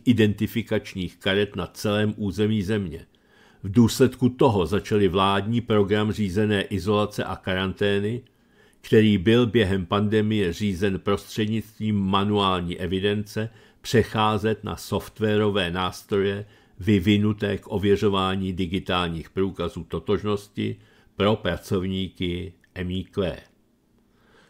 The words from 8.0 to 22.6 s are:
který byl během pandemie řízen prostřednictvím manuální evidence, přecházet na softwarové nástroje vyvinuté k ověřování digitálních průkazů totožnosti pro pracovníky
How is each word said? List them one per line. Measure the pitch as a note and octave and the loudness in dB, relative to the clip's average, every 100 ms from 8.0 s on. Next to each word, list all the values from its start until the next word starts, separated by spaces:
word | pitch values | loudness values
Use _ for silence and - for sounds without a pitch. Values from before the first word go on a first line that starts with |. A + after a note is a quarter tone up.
| G#2 A#2+ - _ _ _ _ _ | -2 -6 -12 _ _ _ _ _
který | - A2+ A2 G2+ | 2 6 6 4
byl | F2 A#2 A#2+ | 4 4 4
během | A2+ F#2+ G2 E2+ | 2 2 0 0
pandemie | G2+ G#2 A2 G#2+ G#2+ F2+ | 0 2 2 2 0 0
řízen | E2+ G#2 F2 G2+ F#2 | -2 -2 0 -2 -2
prostřednictvím | G#2 G2 - - G#2+ A2 - - G#2+ G#2 | -2 -4 -4 -4 -2 -4 -6 -6 -2 0
manuální | F#2+ G2 G2+ G#2 G2 F#2 F2 F2 | 2 2 2 2 2 0 -4 -6
evidence, | F2+ F#2+ G2+ G#2 G#2+ G#2+ A2 - - _ | -4 -2 -2 -2 -6 -8 -8 -12 -20 _
přecházet | - A2+ G2+ A2+ G#2+ G#2 G#2+ G#2 | 0 2 2 0 0 0 -2 -2
na | G2 E2+ | -6 -10
softwarové | - F#2+ - - G#2+ G#2+ G#2+ G2+ E2+ | -6 -6 -6 -4 0 2 2 0 -2
nástroje | F2+ F#2 - - G2+ G2 G2+ G#2 - _ - | -2 -4 -6 -4 -2 0 -2 -10 -20 _ -6
vyvinuté | F#2 G#2 F#2+ G#2 G#2 G#2 G#2 G2 | 2 2 4 4 2 0 -2 -4
k | - | -4
ověřování | G2+ G2+ G2 G#2+ G2 F#2+ F#2+ F#2+ | -2 2 4 2 0 0 -2 -4
digitálních | F2+ F2+ F#2 - F2+ E2+ E2 - | -4 -2 -4 -2 -2 -2 -6 -8
průkazů | F#2+ F#2+ E2+ F2 F2 | -4 -4 -2 -6 -6
totožnosti | E2 E2+ - G2 G#2 G2+ - - G#2+ G#2+ _ _ _ - | -8 -8 -2 -2 -2 -6 -6 -6 -6 -8 _ _ _ 0
pro | G2 A2 | 0 2
pracovníky | F#2 E2+ - G2 F#2+ F#2+ F#2 - F2+ F2 F2+ - | -2 -6 -4 -4 -2 -4 -6 -6 -6 -4 -10 -16